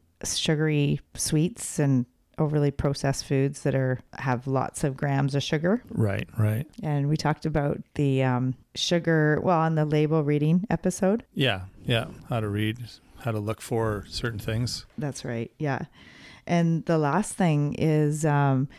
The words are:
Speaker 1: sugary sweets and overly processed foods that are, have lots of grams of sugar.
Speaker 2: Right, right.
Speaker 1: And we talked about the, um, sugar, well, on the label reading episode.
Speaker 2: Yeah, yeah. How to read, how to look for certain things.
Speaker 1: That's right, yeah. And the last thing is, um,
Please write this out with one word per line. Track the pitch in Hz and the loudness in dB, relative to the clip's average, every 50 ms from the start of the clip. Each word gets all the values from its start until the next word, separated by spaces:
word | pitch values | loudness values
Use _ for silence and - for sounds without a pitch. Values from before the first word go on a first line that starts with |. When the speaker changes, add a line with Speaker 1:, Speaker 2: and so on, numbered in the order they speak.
| - _ _ _ - | -8 _ _ _ -8
Speaker 1:
sugary | - - - - - 160 147 156 156 151 147 147 147 147 143 - _ _ | -6 -4 -2 0 0 0 2 2 2 2 2 2 2 0 -2 -4 _ _
sweets | - - - 160 151 156 180 - - - - - - | -6 -4 0 2 2 2 0 -2 -6 -10 -8 -2 0
and | 147 139 135 127 120 - _ _ _ _ _ - | 2 2 2 2 0 -2 _ _ _ _ _ -2
overly | 156 147 151 151 147 143 | -2 0 2 2 0 0
processed | 139 - - 143 139 - - 135 135 - - | 0 0 -2 -2 -2 0 -2 -2 -2 -2 -2
foods | - 143 135 135 143 147 - - | -2 0 2 2 0 -2 -2 -2
that | 151 131 | 0 0
are, | 135 131 127 127 123 - _ - - | 0 0 0 -2 -4 -6 _ -14 -6
have | 127 135 127 117 123 | -2 -2 -2 -2 -2
lots | 135 131 127 - - - - - | -2 -2 0 -2 -2 -4 -2 -2
of | 143 131 | -2 -2
grams | - - 143 139 139 139 139 139 | -2 -2 0 2 2 2 2 0
of | 143 - | -2 -2
sugar. | - 165 151 160 180 208 247 - - | 0 -2 0 2 0 0 0 -2 -6
Speaker 2:
Right, | - - 110 101 98 104 - - - - | -2 0 0 0 0 -2 -4 -4 -2 0
right. | 107 107 107 113 147 - - - - | 0 2 2 0 -4 -6 -10 -8 -4
Speaker 1:
And | 156 147 143 139 143 | -2 0 0 0 0
we | 151 | 0
talked | 151 - 147 156 - - | 0 0 0 -2 0 -2
about | 156 147 156 143 143 - - - - _ | -2 -2 0 0 0 -2 -4 -8 -8 _
the, | - 143 139 135 131 131 | 0 0 2 2 2 2
um, | 127 127 123 127 127 127 - - _ - | 2 2 0 0 -2 -4 -6 -12 _ -8
sugar, | - - - 175 170 - 165 160 156 151 151 151 - - | -6 -2 0 0 0 2 2 4 4 4 4 2 2 2
well, | 185 175 160 | 2 2 2
on | 160 160 160 | 2 2 2
the | 156 151 | 0 0
label | 151 151 151 151 147 160 160 147 | 2 2 2 2 2 2 2 2
reading | 143 147 147 147 156 170 185 190 - | 2 2 2 2 2 2 2 2 0
episode. | 165 - - 185 180 - 190 185 208 240 - - _ | -2 -2 0 -2 -2 0 0 0 0 0 -4 -8 _
Speaker 2:
Yeah, | - 139 123 101 92 92 95 - - - | -2 0 0 0 -2 -6 -12 -16 -10 -2
yeah. | - 123 113 - - - - - - | 0 0 0 0 -4 -10 -16 -8 -4
How | 127 113 | -4 -2
to | 107 107 | -2 -2
read, | 101 104 107 107 113 120 120 110 - - _ - - - - | -2 0 0 -2 -2 -4 -10 -14 -16 -20 _ -20 -20 -8 -6
how | 120 110 | -4 -4
to | 107 | -2
look | 104 107 110 - | -4 -4 -6 -6
for | - - 127 113 113 110 107 101 - - | -6 -4 -2 -2 0 0 -2 -4 -6 -8
certain | - - - 117 113 101 | -8 -6 -6 -4 -4 -4
things. | 104 113 110 113 123 - - - - - _ | -6 -4 -2 -2 -2 -4 -6 -8 -12 -14 _
Speaker 1:
That's | - 151 143 131 - - | -8 -8 -6 -8 -8 -8
right, | 135 120 117 117 - - - | -6 -6 -6 -6 -8 -8 -6
yeah. | 156 143 135 - - - _ - - - - - - - - - _ | -4 -2 -2 -4 -6 -8 _ -20 -20 -20 -20 -20 -20 -20 -20 -18 _
And | - 175 170 170 165 165 160 - | 0 0 2 2 2 0 0 0
the | - 170 160 | 0 2 2
last | 151 143 139 185 214 - - | 2 2 2 0 0 -2 -2
thing | - 190 165 151 147 147 147 - | 0 2 2 4 2 2 0 0
is, | - - 160 151 151 151 147 151 151 160 | 0 0 2 4 4 2 2 0 0 0
um, | 151 147 143 143 139 135 131 139 - - | 2 2 4 4 4 4 2 0 -2 -4